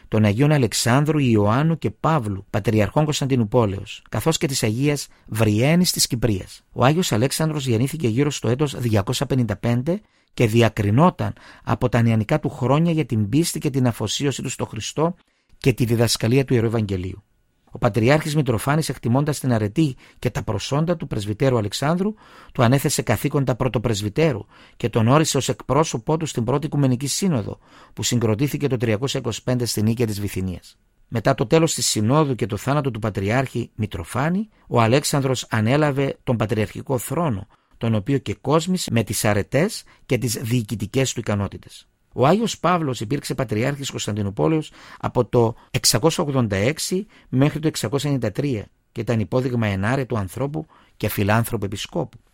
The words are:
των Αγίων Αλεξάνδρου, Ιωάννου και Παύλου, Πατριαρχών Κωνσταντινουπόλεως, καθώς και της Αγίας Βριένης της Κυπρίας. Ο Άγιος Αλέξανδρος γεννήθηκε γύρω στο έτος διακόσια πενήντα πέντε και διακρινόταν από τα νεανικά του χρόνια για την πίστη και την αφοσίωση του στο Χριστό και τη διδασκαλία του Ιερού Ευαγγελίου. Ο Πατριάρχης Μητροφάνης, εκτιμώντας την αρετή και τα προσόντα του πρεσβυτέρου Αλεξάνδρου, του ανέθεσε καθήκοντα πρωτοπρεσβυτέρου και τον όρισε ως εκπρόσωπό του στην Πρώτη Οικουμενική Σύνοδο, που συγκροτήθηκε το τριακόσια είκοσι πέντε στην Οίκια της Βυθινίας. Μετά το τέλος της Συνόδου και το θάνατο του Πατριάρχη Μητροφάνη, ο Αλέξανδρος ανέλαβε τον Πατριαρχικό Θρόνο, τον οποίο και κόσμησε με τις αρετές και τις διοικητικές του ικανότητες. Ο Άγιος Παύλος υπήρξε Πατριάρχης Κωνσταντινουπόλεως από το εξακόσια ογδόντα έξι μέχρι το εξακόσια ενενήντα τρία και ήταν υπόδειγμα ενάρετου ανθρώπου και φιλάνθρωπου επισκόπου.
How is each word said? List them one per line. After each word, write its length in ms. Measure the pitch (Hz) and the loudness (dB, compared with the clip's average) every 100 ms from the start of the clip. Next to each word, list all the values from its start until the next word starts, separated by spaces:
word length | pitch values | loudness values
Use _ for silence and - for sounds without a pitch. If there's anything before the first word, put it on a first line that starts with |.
| - | -4
των 160 | 110 | 2
Αγίων 280 | 107 101 147 | 2 4 2
Αλεξάνδρου, 680 | 147 113 - 120 131 151 156 | 4 2 0 2 2 2 2
Ιωάννου 580 | 131 107 101 120 160 160 | 4 4 4 2 0 0
και 120 | 107 | -4
Παύλου, 560 | - 147 160 107 95 - | -2 0 0 -2 -6 -6
Πατριαρχών 540 | 107 101 107 101 151 | -2 0 2 2 0
Κωνσταντινουπόλεως, 1000 | 151 143 135 127 107 127 107 95 95 - - | 0 -2 0 0 2 2 2 -2 -10 -18 -8
καθώς 280 | 110 160 160 | -2 -2 0
και 100 | 151 | -2
της 160 | 135 | 0
Αγίας 440 | 113 113 143 147 - _ - | -2 0 0 -2 -6 _ -10
Βριένης 640 | 110 107 104 135 170 180 | 0 2 4 4 4 2
της 160 | - - | 0 -2
Κυπρίας. 560 | 123 117 95 - - _ | 0 0 -2 -6 -18 _
Ο 120 | - | 2
Άγιος 280 | 123 160 180 | 4 4 0
Αλέξανδρος 540 | 107 135 - 160 151 131 | 0 0 0 -2 -2 0
γεννήθηκε 420 | 110 131 160 123 | 0 0 0 -2
γύρω 240 | 113 147 | 0 0
στο 160 | - 110 | 0 -2
έτος 280 | 131 151 143 | 0 -2 -2
διακόσια 460 | 120 107 98 127 139 | 0 0 0 -2 0
πενήντα 300 | 131 113 95 | 0 0 -2
πέντε 460 | 120 120 135 196 - _ _ | -2 0 0 -4 -6 _ _
και 140 | - 117 | 0 4
διακρινόταν 840 | 113 110 - 101 113 175 - 104 - - - | 6 4 2 2 4 4 2 -6 -6 -16 -12
από 260 | - 117 127 | -4 -2 2
τα 120 | 123 | 2
νεανικά 380 | 117 113 107 151 | 4 2 2 0
του 100 | 139 | -2
χρόνια 420 | - 123 143 170 | -2 0 2 2
για 140 | 160 135 | 0 0
την 240 | 113 101 | 0 2
πίστη 300 | 139 170 156 | 2 0 -2
και 100 | 151 | -2
την 180 | 131 127 | 2 0
αφοσίωση 540 | - 107 - 139 - | 0 -4 -2 -2 -2
του 80 | 135 | -8
στο 160 | - 120 | -6 -8
Χριστό 500 | 113 - - 165 - _ _ _ - | -8 -8 -2 -2 -4 _ _ _ -2
και 160 | 139 | 0
τη 120 | 117 117 | 0 0
διδασκαλία 600 | 117 117 - 110 135 131 | 2 2 2 2 2 2
του 80 | |
Ιερού 120 | 123 113 | 2 2
Ευαγγελίου. 580 | 117 104 95 92 95 _ _ _ _ _ | 0 -2 -4 -6 -12 _ _ _ _ _
Ο 60 | - | -2
Πατριάρχης 580 | 123 104 113 156 156 151 | 0 2 4 2 2 -2
Μητροφάνης, 540 | 131 110 - 156 - | 0 -2 0 -2 -2
εκτιμώντας 500 | 123 120 127 147 131 | -4 0 0 0 -2
την 140 | 131 | 0
αρετή 420 | 113 104 131 156 131 - - | 0 0 0 0 -2 -16 -6
και 100 | 123 | -6
τα 140 | 139 | -4
προσόντα 540 | 113 104 - 143 165 170 | -4 -6 -2 -2 0 -2
του 100 | 147 | -4
πρεσβυτέρου 500 | 110 101 101 135 123 | -6 -4 0 2 2
Αλεξάνδρου, 560 | 101 - 139 175 196 220 - - - | -2 -2 -2 0 -2 -4 -16 -20 -10
του 120 | - | 2
ανέθεσε 380 | 117 139 151 - | 4 4 2 -2
καθήκοντα 540 | 117 107 143 147 131 120 | 0 -2 0 0 0 0
πρωτοπρεσβυτέρου 880 | 123 117 113 101 104 147 160 104 - - - _ | 0 0 0 -2 -2 0 0 0 -8 -20 -20 _
και 120 | 120 | -2
τον 180 | 120 113 | 2 6
όρισε 300 | 147 156 139 | 6 4 0
ως 120 | - | -2
εκπρόσωπό 680 | - - 131 160 127 - 160 | -4 0 0 0 -2 -2 -2
του 80 | 156 | -2
στην 180 | - | -4
Πρώτη 220 | 113 139 143 | 0 -2 -2
Οικουμενική 420 | 143 135 120 135 | 0 2 2 -2
Σύνοδο, 520 | - 196 131 101 - _ - - | -2 0 0 -2 -10 _ -20 -18
που 100 | - | -6
συγκροτήθηκε 640 | - 123 113 107 143 143 139 | -2 0 2 2 0 0 -2
το 100 | 123 | 0
τριακόσια 420 | 117 104 135 135 | 0 0 -2 -4
είκοσι 240 | 117 101 | -4 -6
πέντε 220 | - 123 117 | -2 -2 -2
στην 220 | - 107 | 0 0
Οίκια 180 | 117 113 | 2 -2
της 160 | 101 | -2
Βυθινίας. 560 | 101 - 92 85 - _ _ _ _ | -6 -4 -6 -8 -14 _ _ _ _
Μετά 280 | 117 143 131 | -2 0 0
το 100 | 123 | 2
τέλος 280 | 160 160 | 2 2
της 140 | - - | 0 -2
Συνόδου 480 | - 107 147 147 117 | 0 2 2 2 -2
και 100 | 110 | -4
το 120 | 104 | -4
θάνατο 340 | - 147 135 | -2 -2 -2
του 80 | 110 | -4
Πατριάρχη 720 | 110 98 98 123 131 120 - - | -4 -2 0 0 -2 -6 -8 -6
Μητροφάνη, 720 | 107 87 85 - 151 185 220 _ - | -6 -6 -6 -4 -2 -2 -6 _ -2
ο 140 | 120 | 2
Αλέξανδρος 640 | 110 135 143 147 131 127 - | 4 4 2 0 0 -2 -2
ανέλαβε 680 | 113 107 143 147 135 139 - | 0 2 2 2 0 -2 -4
τον 140 | - 113 | -4 -2
Πατριαρχικό 600 | 110 107 - 110 - 127 | 0 0 -2 -6 -4 -4
Θρόνο, 500 | - 143 170 98 - _ _ _ | -2 -2 -2 -4 -8 _ _ _
τον 180 | 117 110 | -2 0
οποίο 220 | 101 139 | 0 -2
και 160 | - | -2
κόσμησε 580 | 98 - 160 170 185 - | -6 0 0 2 -2 0
με 120 | 113 | 0
τις 220 | 107 107 110 | 0 0 2
αρετές 580 | 104 - 131 202 - - _ - | 0 0 0 0 -2 -14 _ -4
και 120 | 123 | -2
τις 160 | 123 | -2
διοικητικές 800 | 107 110 123 107 107 104 135 131 | -4 -2 -2 -2 -6 -2 0 0
του 60 | - | -2
ικανότητες. 680 | 110 104 98 87 - - _ _ _ 113 | -2 -2 -2 -8 -18 -20 _ _ _ 0
Ο 100 | 131 | 2
Άγιος 340 | 202 226 - | 4 0 -2
Παύλος 420 | 165 180 151 120 | 0 0 -2 -4
υπήρξε 340 | 107 143 - 135 | -4 -6 -4 -6
Πατριάρχης 540 | 127 107 131 143 135 | -2 -2 -2 -4 -8
Κωνσταντινουπόλεως 840 | - - 104 101 101 156 156 151 - - - | -6 -4 -4 -4 0 2 0 -2 -16 -20 -8
από 260 | 110 - 117 | -2 0 2
το 300 | 123 113 - - | 2 2 0 -6
εξακόσια 520 | - - 113 160 - | -2 0 2 2 0
ογδόντα 320 | 147 135 113 98 | 0 0 0 0
έξι 500 | 113 - - 185 214 - _ | 0 -2 -4 -4 -6 -16 _
μέχρι 300 | 127 147 147 | 2 2 2
το 80 | 156 | -4
εξακόσια 420 | - 110 135 143 | -4 -4 -2 -2
ενενήντα 220 | 135 117 | -2 -2
τρία 340 | 113 143 110 95 _ _ | -4 -4 -4 -8 _ _
και 100 | - | -8
ήταν 180 | 113 113 | -2 0
υπόδειγμα 480 | 98 127 131 123 107 | 0 0 0 0 0
ενάρετου 500 | 95 101 139 127 113 | 0 0 -2 -2 -4
ανθρώπου 480 | 92 - 139 156 156 _ _ _ | -4 -6 -6 -6 -10 _ _ _
και 120 | 104 | -4
φιλάνθρωπου 560 | - 101 110 113 107 101 | 0 2 2 0 -4 -6
επισκόπου. 520 | 104 - 175 143 - _ | -8 -8 -6 -6 -10 _